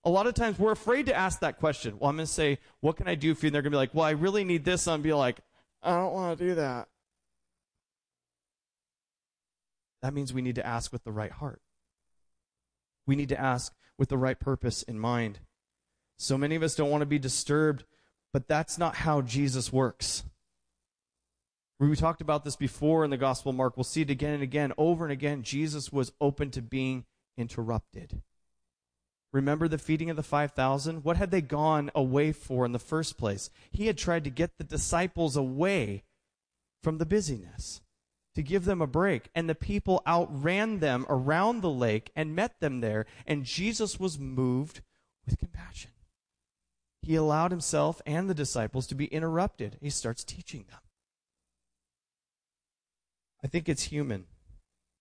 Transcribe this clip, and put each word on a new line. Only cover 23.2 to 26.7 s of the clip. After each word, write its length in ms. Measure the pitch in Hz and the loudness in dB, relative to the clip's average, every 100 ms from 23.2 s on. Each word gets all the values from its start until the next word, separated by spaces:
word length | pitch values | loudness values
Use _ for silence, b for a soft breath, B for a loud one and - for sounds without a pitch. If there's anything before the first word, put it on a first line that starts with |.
| 135 127 139 | 0 0 -2
of 60 | 127 | 0
Mark. 200 | 127 123 | 0 0
We'll 60 | |
see 180 | 127 156 | -4 0
it 80 | 151 | 0
again 240 | 139 147 | 0 0
and 80 | 147 | -2
again. 300 | 139 147 143 - | -2 0 0 2
Over 260 | 156 170 | 2 2
and 80 | 165 | 0
again, 300 | 139 147 143 | -2 -2 -4
Jesus 500 | 117 139 156 151 131 | -4 -2 -2 -4 -4
was 200 | 139 123 _ | -2 -2 _
open 300 | 143 139 143 | 0 2 -4
to 100 | 127 | -4
being 440 | 113 | -6